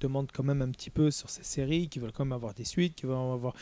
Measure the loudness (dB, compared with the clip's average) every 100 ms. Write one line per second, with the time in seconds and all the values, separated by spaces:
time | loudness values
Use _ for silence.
0 | 0 0 -2 0 2 2 2 -2 -4 4
1 | 4 4 -6 -10 -6 -2 2 2 0 -4
2 | -6 -2 -2 0 -4 -6 -2 2 2 2
3 | -2 0 0 0 -2 -4